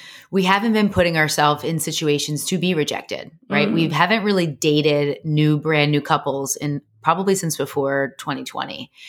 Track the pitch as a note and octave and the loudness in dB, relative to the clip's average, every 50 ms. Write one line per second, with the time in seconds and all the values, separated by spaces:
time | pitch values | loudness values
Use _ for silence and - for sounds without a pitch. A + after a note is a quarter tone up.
0 | - - - - - _ E3+ G3 F#3 F3+ F#3+ G3+ G#3+ A#3+ A3 G#3+ G#3+ G3+ G3+ F#3 | -20 -20 -20 -20 -10 _ -2 0 2 2 2 2 2 2 2 2 2 2 2 2
1 | F3 F3 E3 D#3+ D#3 D3+ - - D3 D3 D3 D3+ C3+ D#3+ E3 D#3+ - E3 D3+ - | 2 2 2 2 2 2 2 2 2 2 2 0 -2 -4 -4 -4 -4 -4 -4 -2
2 | D#3+ D3+ D3 C#3+ - - D3+ D3 - - F#3 F3 D#3 F#3 F#3 D#3 D3 - - - | 0 0 0 0 -2 -4 -6 -6 -4 -4 -2 0 0 0 0 0 0 -2 -4 -6
3 | - - - C2 - - - _ _ - - C#3+ D3+ - - E3 D#3+ D3+ C#3+ D3+ | -8 -8 -10 -10 -10 -12 -18 _ _ -4 0 0 2 2 2 2 2 2 2 2
4 | E3+ F3+ A3 A3+ F#3+ G#3 G3+ F#3 E3+ D#3+ C3+ - - D#3 D3 D3+ D3+ D3+ D3 D3 | 2 2 2 2 2 2 2 2 0 -2 -2 -2 0 2 4 4 4 4 2 2
5 | D3 C#3+ C#3+ - - D#3 D3+ D3+ D3+ D3+ D3+ D3 D3 D#3 D#3 D3 D3 D3 D3 C#3+ | 0 -2 -4 -4 -4 -2 2 4 4 4 4 2 0 0 2 2 2 2 2 0
6 | C#3 - D#3+ C#3+ - C#3+ C3+ C#3 C#3 C3+ - - D3+ D3 C#3+ C#3+ - _ _ _ | 0 0 0 0 0 -2 -4 -4 -4 -6 -6 -6 -4 -6 -6 -6 -8 _ _ _
7 | - - E3+ F3+ G3 G3 F#3+ F#3+ - D#3+ D3 - C#3 C#3+ - D3 C3+ C3+ C#3 C#3 | 0 0 0 2 2 0 0 0 0 -4 -4 -4 -6 -4 -4 -2 -2 0 0 -2
8 | C#3 C3 C3+ - - D#3 C#3 C3 C3 - - C3+ C3+ - - - - - _ - | -2 -4 -6 -8 -10 -8 -8 -8 -10 -10 -10 -10 -10 -10 -10 -12 -16 -18 _ -20
9 | - | -20